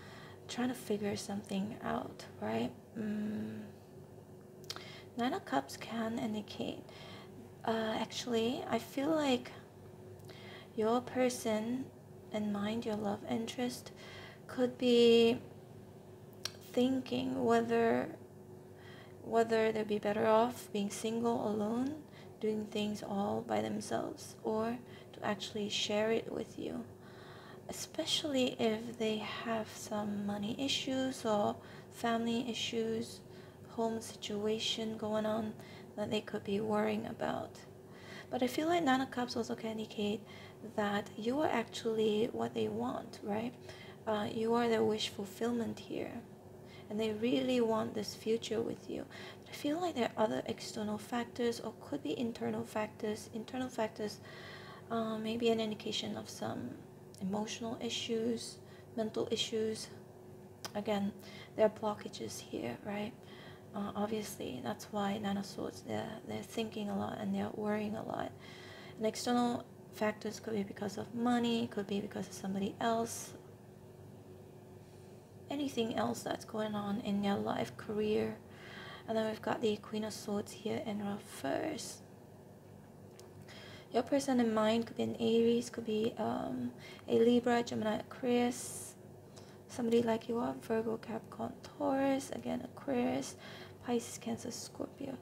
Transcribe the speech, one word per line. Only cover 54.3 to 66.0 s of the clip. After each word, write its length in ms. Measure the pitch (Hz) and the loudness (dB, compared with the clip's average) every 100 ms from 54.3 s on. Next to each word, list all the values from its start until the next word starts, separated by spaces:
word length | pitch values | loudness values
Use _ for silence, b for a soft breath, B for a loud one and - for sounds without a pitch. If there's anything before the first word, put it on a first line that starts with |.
| B B B B B - | B B B B B -4
uh, 260 | 226 220 220 | -2 0 -2
may 180 | 220 226 | -2 2
be 120 | 233 | 4
an 100 | 226 | 4
indication 580 | 220 214 220 208 214 214 | 2 -2 -2 -2 -2 -4
of 120 | 214 | -6
some 420 | - 110 113 120 - - - - - | -4 -4 -2 -4 -8 -12 -16 -16 -6
emotional 580 | 190 208 220 - 226 233 | -2 0 0 -4 -4 -4
issues, 800 | 233 - - 226 226 233 - - B B B - | -2 -2 0 2 2 0 -2 -10 B B B -2
mental 300 | 214 226 226 | -2 0 0
issues. 560 | 220 202 226 220 220 - - - - - - - - - 208 | 0 2 2 2 0 -6 -10 -14 -16 -16 -16 -16 -12 -8 -4
Again, 360 | 208 202 202 - B B B - | 2 2 2 -2 B B B 6
there 100 | 214 | 6
are 40 | |
blockages 680 | 214 214 208 - - 226 - | 6 0 -2 -4 -8 -8 -8
here, 380 | - - 120 117 | -6 -4 -4 -4
right? 280 | - 101 - - B B B B B | -4 -4 -4 -8 B B B B B
Uh, 160 | 202 202 - | -6 -4 -2
obviously, 640 | 208 220 208 - - - | 0 0 -4 -6 -6 -4
that's 220 | - 208 - | -4 -4 -4
why 260 | 208 202 202 | -2 0 0
Nine 180 | 202 202 | 0 0
of 100 | 196 | -2
Swords, 340 | - - - | -4 -6 -6
they're, 380 | - 214 | -4 -2